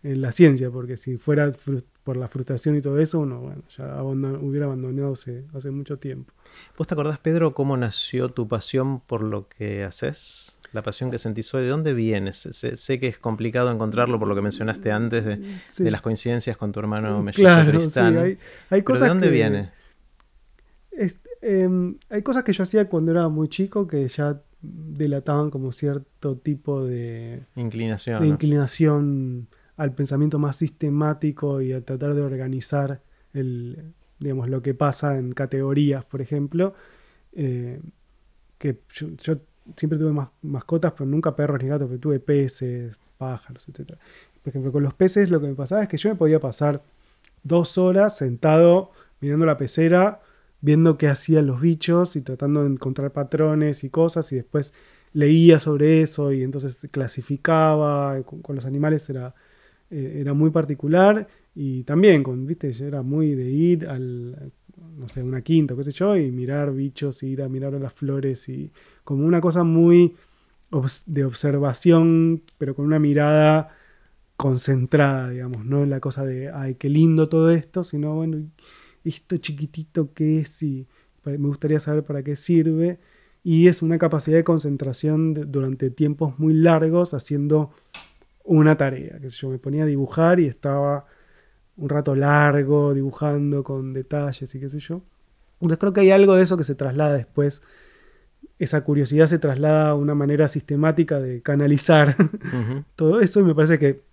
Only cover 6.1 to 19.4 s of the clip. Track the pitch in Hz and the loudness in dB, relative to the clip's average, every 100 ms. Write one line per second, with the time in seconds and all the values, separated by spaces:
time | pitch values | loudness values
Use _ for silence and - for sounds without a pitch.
6.1 | 131 127 _ _ - - _ 160 156 147 | -12 -16 _ _ -20 -20 _ -6 -2 -4
7.1 | 147 - 165 160 143 139 131 120 - - | -4 -2 2 0 0 -2 0 -2 -4 -6
8.1 | 123 127 123 110 113 - 135 131 131 _ | -4 -4 -4 -4 -4 -2 -2 -2 -6 _
9.1 | 117 110 104 98 _ 104 101 98 - 135 | -6 -4 -6 -10 _ -8 -6 -8 -6 -8
10.1 | 147 - - - _ - 107 107 104 127 | -8 -16 -18 -20 _ -12 -10 -8 -8 -6
11.1 | 120 113 110 110 135 127 143 156 127 113 | -6 -6 -8 -6 -4 -2 -2 -2 -2 -2
12.1 | 104 98 - - - 120 - - 131 127 | -2 -4 -8 -12 -10 -10 -10 -6 -4 -4
13.1 | 107 120 110 113 120 123 113 110 107 123 | -6 -8 -6 -4 -2 -2 -2 -4 -2 0
14.1 | 117 104 101 104 95 110 107 110 107 117 | 0 -2 -2 -2 -4 -6 -4 -4 -2 -2
15.1 | 117 110 104 101 190 - - 175 107 117 | -2 -4 -6 -10 -16 -16 -4 -2 -2 -4
16.1 | 107 120 120 117 110 104 101 107 107 110 | -4 -4 -4 -4 -6 -6 -6 -4 -4 -2
17.1 | 104 104 107 185 170 151 156 165 143 120 | -2 -4 6 8 8 6 4 0 2 4
18.1 | 165 180 196 - - - 196 190 254 135 | 4 0 -4 -14 -20 0 0 2 2 4
19.1 | 185 185 131 | 4 4 4